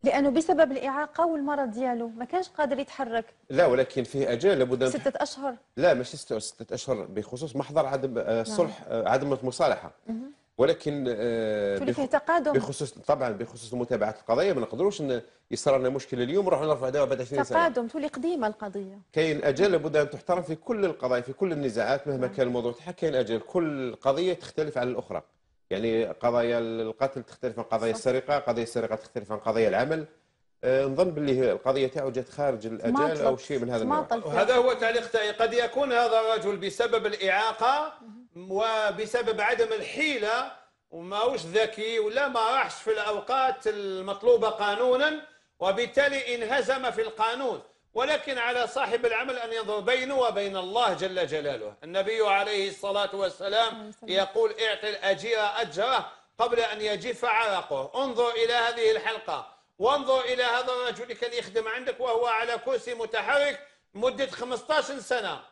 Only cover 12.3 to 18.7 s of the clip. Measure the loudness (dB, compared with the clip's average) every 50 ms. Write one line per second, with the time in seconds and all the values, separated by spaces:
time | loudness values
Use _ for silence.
12.3 | 2 2 2 2 2 2 0 -2 -6 -6 -6 -8 -8 -6 0 0 2 2 2 -2
13.3 | -2 -4 -8 -10 -10 -18 -12 -8 -4 -4 -2 0 0 0 0 -2 -2 -8 0 0
14.3 | 2 4 4 2 2 0 -2 -4 -2 0 0 0 0 -2 -2 -2 -2 -2 -4 -10
15.3 | _ _ _ _ -8 0 2 2 4 4 4 2 0 -2 -6 -4 -2 -2 -2 2
16.3 | 2 2 4 4 2 2 4 0 0 0 0 0 2 2 2 2 2 -4 -2 -4
17.3 | -2 -2 0 2 2 4 4 4 2 0 -4 -2 -4 -4 -6 -4 -6 -4 -2 -2
18.3 | -2 0 -2 -2 -4 -6 -12 -10